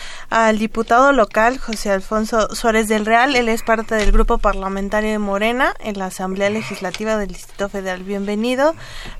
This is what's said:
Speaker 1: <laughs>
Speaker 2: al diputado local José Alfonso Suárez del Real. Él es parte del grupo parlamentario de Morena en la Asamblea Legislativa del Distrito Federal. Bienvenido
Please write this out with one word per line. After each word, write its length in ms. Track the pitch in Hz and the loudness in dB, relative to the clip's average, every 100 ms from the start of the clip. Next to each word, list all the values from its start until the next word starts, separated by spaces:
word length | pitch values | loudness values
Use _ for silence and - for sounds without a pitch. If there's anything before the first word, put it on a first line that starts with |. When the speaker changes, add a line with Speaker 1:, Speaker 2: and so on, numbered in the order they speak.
| - | -14
Speaker 1:
<laughs> 200 | - - | -14 -4
Speaker 2:
al 280 | 226 226 220 | 2 2 2
diputado 540 | 220 - 220 233 277 | 0 -2 2 4 6
local 460 | 277 208 214 220 262 | 4 2 4 2 2
José 320 | - 220 208 | -6 -6 -2
Alfonso 640 | 190 196 214 220 226 208 | -2 0 -2 0 0 0
Suárez 340 | - 240 220 214 | 0 0 2 2
del 160 | 220 | 0
Real. 320 | 208 226 262 262 | 2 4 4 2
Él 140 | 233 | 0
es 120 | 226 | -2
parte 320 | - 220 220 | 0 0 2
del 160 | 220 196 | 2 6
grupo 280 | 233 214 233 | 6 6 4
parlamentario 720 | 208 190 190 196 196 214 214 | 2 0 -4 -4 -2 0 0
de 80 | 214 | 0
Morena 560 | 208 196 220 247 302 381 | 0 0 0 0 0 -2
en 180 | - 196 | -8 -6
la 80 | 190 | -8
Asamblea 420 | - 185 190 202 | -6 -6 -2 -2
Legislativa 720 | 214 220 196 190 170 214 220 | -2 -6 -8 -8 -6 -4 -2
del 100 | 196 | -4
Distrito 400 | 180 - - 202 | -8 -14 -8 -6
Federal. 340 | 202 190 180 | -4 -6 -8
Bienvenido 720 | 185 202 202 208 233 254 294 320 - - - - | -6 -6 -4 -2 -2 2 0 0 -10 -14 -12 -14